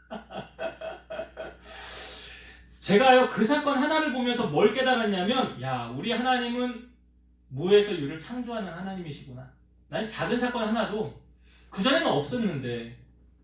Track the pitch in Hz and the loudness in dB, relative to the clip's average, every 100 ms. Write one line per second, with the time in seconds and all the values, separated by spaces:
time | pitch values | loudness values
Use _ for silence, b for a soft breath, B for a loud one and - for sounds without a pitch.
0 | - 214 - - - - - - - - | -16 -16 -12 -14 -14 -10 -10 -8 -12 -12
1 | - - - - - - B B B B | -12 -10 -10 -12 -14 -14 B B B B
2 | B B B B B B - - - 202 | B B B B B B -20 -4 4 6
3 | 262 254 240 - 220 294 285 262 294 311 | 10 8 6 4 2 4 2 2 2 2
4 | 302 247 240 233 214 147 208 262 262 240 | 2 0 0 0 0 4 4 4 2 2
5 | 214 190 190 262 214 127 131 127 120 131 | 2 0 0 0 0 -4 -4 -4 -4 -6
6 | 214 233 254 247 240 247 247 226 - - | -4 -2 0 0 0 -2 -4 -6 -14 -20
7 | _ _ _ _ - 131 180 208 202 175 | _ _ _ _ -12 -4 6 6 6 -2
8 | 139 160 - 247 233 226 190 165 190 190 | -4 -8 -10 -8 -6 -6 -8 -8 -8 -8
9 | 165 139 139 123 131 _ _ _ - - | -10 -12 -14 -16 -18 _ _ _ -8 -6
10 | 113 - - 240 247 240 214 233 190 208 | -6 -4 -2 0 0 -2 -2 0 -2 -2
11 | - - - _ b b b - 196 320 | -6 -10 -20 _ b b b 0 2 2
12 | 285 - - 240 196 143 120 117 117 - | 2 0 0 -2 -2 -2 -6 -8 -10 -16
13 | - - - _ | -20 -20 -20 _